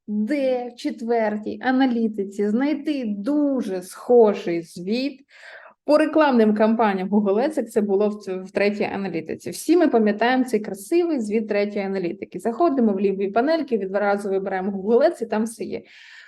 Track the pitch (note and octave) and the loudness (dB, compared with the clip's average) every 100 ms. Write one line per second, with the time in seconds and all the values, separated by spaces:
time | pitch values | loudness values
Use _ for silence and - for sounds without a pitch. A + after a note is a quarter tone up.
0 | - G#3 A3 D4 C4 B3+ B3 - D4 D#4 | -8 -4 -2 -2 0 -2 -6 -8 -8 -6
1 | A3+ A#3 G#3+ G#3+ G#3+ G#3+ B3+ C4 C4+ A#3 | -2 0 0 -2 -6 -4 0 2 2 2
2 | A3+ A3 G3 G3+ G#3 A3+ C#4+ D4 D#4 C#4 | -2 -2 -6 -2 0 0 0 -2 -4 -4
3 | A3+ G3+ G#3 D4 C#4+ C4 G3 F#3 F#3 - | -4 -6 -2 0 0 0 -4 -6 -8 -12
4 | - B3 G#3+ G3+ F3 E3+ E3 F3+ F3+ A#3+ | 4 6 8 4 -4 -4 -6 -10 -4 -2
5 | C#4 B3+ _ - - - - _ - D4+ | -4 -8 _ -20 -20 -20 -20 _ 2 4
6 | D4+ D#4 D4 A#3+ G#3+ G#3+ A3 A3+ G#3+ F#3+ | 4 4 4 6 4 4 2 4 2 0
7 | F#3 G#3 G3+ G#3 D4 D#4 A3 A3+ G#3 F#3+ | 0 0 2 2 0 -2 -2 -2 0 2
8 | G#3 G#3 G3 F#3 F#3 G3+ G3+ G#3 G3 G3 | 0 -2 -8 -10 -6 0 0 0 -4 -4
9 | G3 E3 D#3 - - F3+ - F4 D#4 A#3 | -6 -6 -6 -10 -10 -8 2 4 4 4
10 | G#3 G#3 A#3+ C4 B3+ G#3+ G3+ F#3+ - E4+ | 2 2 2 2 0 -2 -4 -10 -2 0
11 | E4+ C#4+ G#3 A3+ G#3+ G3+ G#3 G#3 G3 G3 | 0 -2 -2 -2 0 0 0 -2 -4 -4
12 | E3+ - - F#3+ A3+ A#3 E4+ C4+ A3+ F#3+ | -4 -6 -10 -6 -6 0 2 4 2 2
13 | G3 F#3+ G3+ A3 C#4 E4 - A3 F#3+ G3 | 0 0 0 0 2 0 0 -4 -2 0
14 | G3+ G3+ G#3 F#3+ F#3+ F#3+ F#3+ G3 G3 A#3+ | 0 0 -2 -4 -2 -4 -4 -4 2 4
15 | D#4+ E4+ G#3+ G#3+ A3+ - F3+ - - - | 4 0 -4 -2 -4 -6 -10 -10 -12 -20
16 | - - | -20 -20